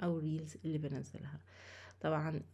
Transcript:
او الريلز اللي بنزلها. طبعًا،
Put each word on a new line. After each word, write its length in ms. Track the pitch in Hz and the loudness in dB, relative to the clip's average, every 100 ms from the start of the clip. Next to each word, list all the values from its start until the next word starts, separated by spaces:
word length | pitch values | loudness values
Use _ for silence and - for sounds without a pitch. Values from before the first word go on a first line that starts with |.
او 140 | 175 165 | 2 4
الريلز 380 | 156 156 156 - 160 | 4 2 -2 -4 0
اللي 120 | 151 | 2
بنزلها. 600 | 143 135 139 - 143 151 - - - - - - | 2 -2 -4 -6 -8 -10 -12 -18 -16 -14 -16 -2
طبعًا، 400 | 160 156 156 151 151 | 2 4 2 0 0